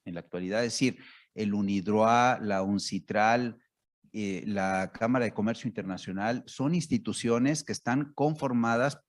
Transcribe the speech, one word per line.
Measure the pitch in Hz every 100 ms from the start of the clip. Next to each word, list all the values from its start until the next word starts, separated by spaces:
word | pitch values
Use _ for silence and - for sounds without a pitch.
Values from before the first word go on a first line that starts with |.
| -
en |
la | 85
actualidad. | - 90 92 107
Es | 120
decir, | - 127 - - - _ -
el | 104
unidroit, | 104 98 98 90 104 110 120 123 120
la | 107 98
uncitral, | 95 101 - 98 - 104 110 120 120 117 _ _ _ _ _
eh, | 110 101 92 107
la | 101 95 95 95
Cámara | - 113 131 113
de |
Comercio | - 107 117 117
Internacional, | 104 95 90 - 95 107 123 -
son | - 135
instituciones | 175 - 117 107 95 117 117 131 156
que | -
están | 104 - 131 147 -
conformadas | 147 156 139 120 117 117 139 139